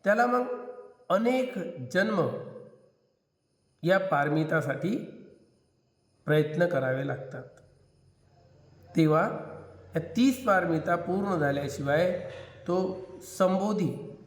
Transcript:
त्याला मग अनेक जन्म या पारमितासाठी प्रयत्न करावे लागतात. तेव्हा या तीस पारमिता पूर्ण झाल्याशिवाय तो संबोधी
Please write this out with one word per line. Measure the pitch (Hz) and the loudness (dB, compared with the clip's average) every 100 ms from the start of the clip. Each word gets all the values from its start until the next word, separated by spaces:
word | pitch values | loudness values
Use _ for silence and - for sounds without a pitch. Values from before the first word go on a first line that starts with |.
त्याला | 190 220 247 | 2 4 4
मग | 247 254 - - - - - - | 2 -2 -6 -10 -14 -18 -20 -2
अनेक | 190 233 262 254 196 - - 123 | 2 4 2 0 -4 -8 -8 -2
जन्म | 180 214 202 127 - - - - - _ _ _ _ _ _ _ _ _ _ | 0 2 2 0 -2 -10 -16 -20 -20 _ _ _ _ _ _ _ _ _ _
या | 160 190 | 0 2
पारमितासाठी | 190 147 147 156 156 165 139 131 175 240 - - - - _ _ _ _ _ _ _ _ - | 2 0 2 0 0 0 -2 -4 -2 -4 -6 -16 -20 -20 _ _ _ _ _ _ _ _ 2
प्रयत्न | 151 151 - - | 2 2 0 0
करावे | 135 131 131 139 | 0 0 -2 -4
लागतात. | 131 - 123 - - - _ _ _ _ _ _ _ _ _ _ - - - | -6 -10 -14 -16 -20 -20 _ _ _ _ _ _ _ _ _ _ -20 -4 2
तेव्हा | 156 156 208 - - - - - - | 4 6 2 -2 -12 -16 -18 -20 -6
या | 160 160 - | -6 -4 2
तीस | 262 254 - | 4 4 2
पारमिता | 190 170 160 - 175 | 4 4 0 0 -2
पूर्ण | - 190 202 175 | 0 -2 0 2
झाल्याशिवाय | 143 139 143 - 139 151 180 180 - - - - - | 2 0 -4 -4 2 2 2 0 -8 -14 -18 -12 -2
तो | 180 185 - - - | -2 -2 -6 -12 -16
संबोधी | - - 185 190 202 208 160 120 - - | -16 2 2 4 0 0 -2 -4 -12 -16